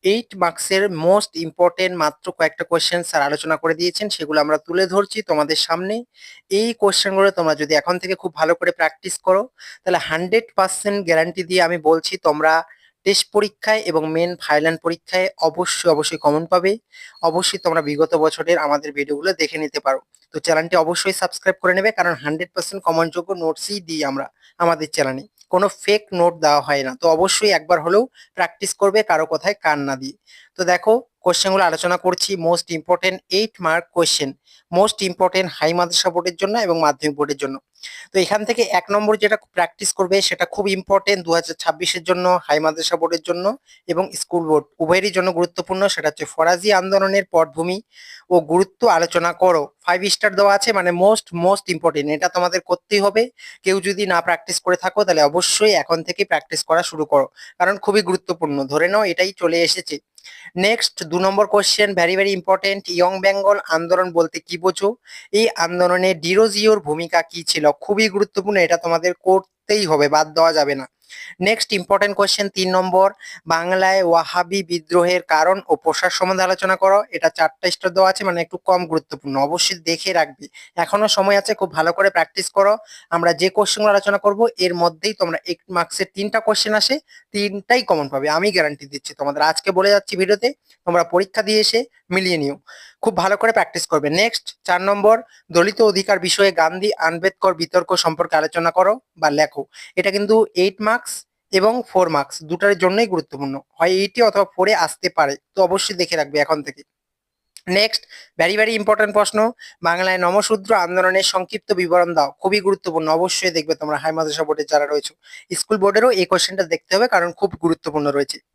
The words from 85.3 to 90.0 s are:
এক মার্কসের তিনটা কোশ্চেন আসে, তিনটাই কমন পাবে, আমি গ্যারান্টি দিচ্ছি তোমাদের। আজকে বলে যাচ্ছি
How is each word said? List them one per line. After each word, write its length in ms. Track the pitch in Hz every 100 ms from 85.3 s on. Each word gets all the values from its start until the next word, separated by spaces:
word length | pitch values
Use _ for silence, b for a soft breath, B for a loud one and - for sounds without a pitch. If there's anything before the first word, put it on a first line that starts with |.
| 165 -
এক 60 | 175 _ 180
মার্কসের 320 | 170 - 190 -
তিনটা 220 | 208 220 220
কোশ্চেন 280 | 214 - 214
আসে, 140 | 208 277 b b b
তিনটাই 480 | 208 202 196 - 247 240
কমন 180 | 165 139
পাবে, 140 | 139 147 156
আমি 120 | 202 180
গ্যারান্টি 280 | 151 147 143
দিচ্ছি 200 | 143 - 151
তোমাদের। 220 | 143 143 151
আজকে 180 | 160 - 180
বলে 120 | 190
যাচ্ছি 200 | 202